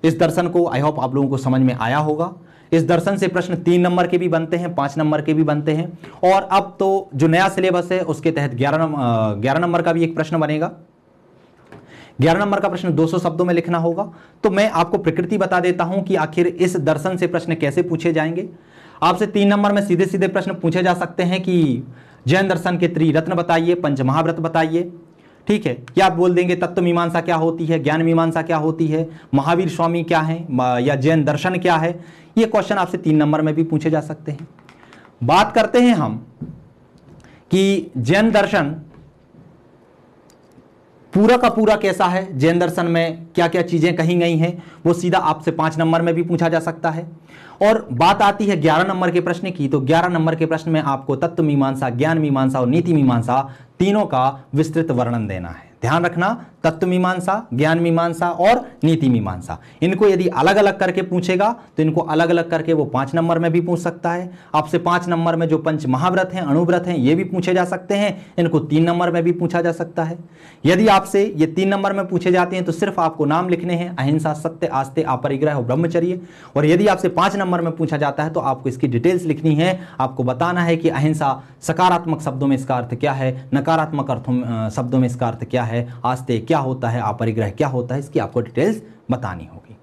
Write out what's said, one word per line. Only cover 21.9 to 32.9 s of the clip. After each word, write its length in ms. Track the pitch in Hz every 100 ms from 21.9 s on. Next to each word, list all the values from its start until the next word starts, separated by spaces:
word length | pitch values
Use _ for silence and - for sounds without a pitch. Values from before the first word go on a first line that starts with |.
| - - - 120
जैन 220 | 180 196
दर्शन 300 | 170 185 175
के 100 | 175
त्रिरत्न 460 | 165 160 151 160
बताइए, 400 | 180 175 165 170
पंचमहाव्रत 680 | 175 156 135 131 147 165 160
बताइए, 520 | 160 160 160 165 175 - - _ - _ -
ठीक 180 | 208 160
है। 180 | 123 - -
या 80 | 190
आप 60 |
बोल 220 | 170 180
देंगे 220 | 180 180 175
तत्व 260 | 175 175
मीमांसा 380 | 175 170 170 170
क्या 160 | 165 165
होती 300 | 165 165 160
है, 120 | 160
ज्ञान 200 | 135 156
मीमांसा 400 | 165 165 165 165
क्या 140 | 160 160
होती 300 | 156 160 160
है, 220 | 156 160 - -
महावीर 340 | 139 143 175 180
स्वामी 340 | - 165 170
क्या 180 | 165 165
हैं, 260 | 156 165 160
म-, 360 | 127 127 123 127
या 80 |
जैन 300 | 139 139 160
दर्शन 340 | 143 156 185 180
क्या 180 | 180 165
है, 240 | 165 170 - - - -
ये 60 |
क्वेश्चन 300 | 220 220 185
आपसे 240 | 202 180